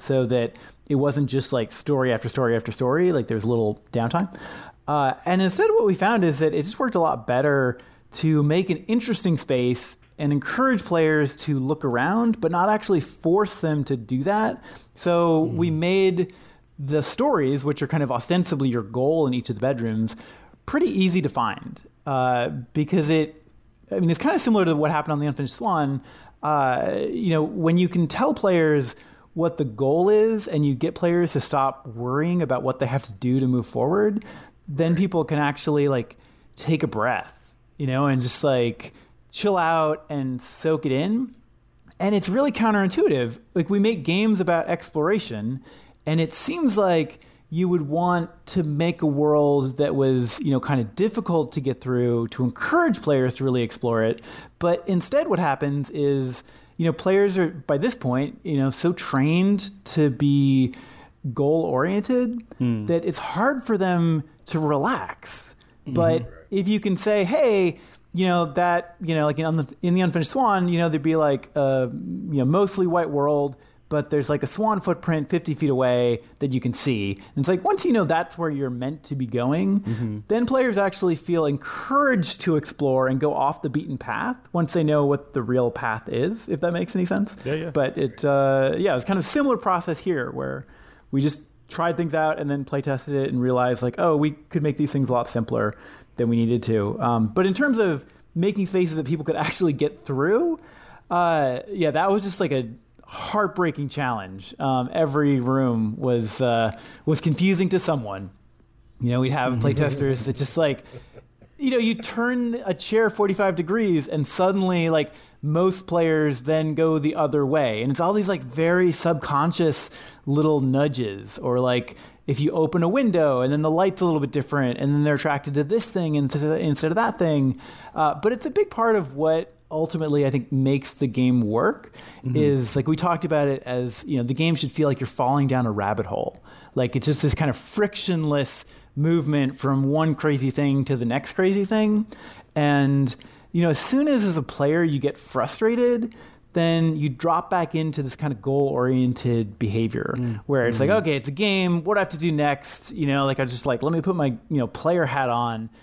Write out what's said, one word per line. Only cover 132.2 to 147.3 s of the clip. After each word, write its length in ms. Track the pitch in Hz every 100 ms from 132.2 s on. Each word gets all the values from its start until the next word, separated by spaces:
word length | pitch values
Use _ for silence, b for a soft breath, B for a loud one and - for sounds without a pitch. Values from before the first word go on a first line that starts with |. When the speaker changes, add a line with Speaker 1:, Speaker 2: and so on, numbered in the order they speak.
Speaker 2:
Mm-hmm. 120 | 127 127
Speaker 1:
is, 380 | 147 139 117
like, 140 | 143 156
we 80 | 160
talked 300 | 175 165 160
about 220 | 156 143
it 140 | 135 123
as, 360 | 127 123 110 -
you 80 | 139
know, 60 |
the 100 | 120
game 220 | 131 160
should 180 | 160 143
feel 160 | - 147
like 100 | 123
you're 80 | 123
falling 400 | - 127 143 135
down 200 | 127 117
a 40 |
rabbit 360 | 104 101 107 90
hole. 360 | 98 - - B B B
Like, 220 | - 123 131
it's 80 |
just 160 | 147 139
this 140 | 147
kind 160 | - 151
of 60 | -
frictionless 1080 | - - 202 - - 170 156 143 131 - - B B 139
movement 600 | 156 165 139 147 135 139
from 260 | 135 135 135
one 240 | 151 160
crazy 360 | 139 156 139 131
thing 360 | 143 143 139 135
to 100 | 131
the 80 |
next 300 | 117 135 -
crazy 320 | - 185 196 196
thing. 400 | 220 214 214 220 B B B B
And, 600 | 156 147 143 139 139 131 - B B B
you 80 | 170
know, 80 | 170
as 80 | 143
soon 300 | - 269 302
as, 160 | 262
as 140 | 208 160
a 40 |
player 400 | 127 - 143 170
you 160 | 165 139
get 200 | 143 -
frustrated, 960 | - 131 120 - 220 240 247 240 226 B B B _
then 420 | 170 165 165 165 156
you 120 | 147
drop 400 | 123 170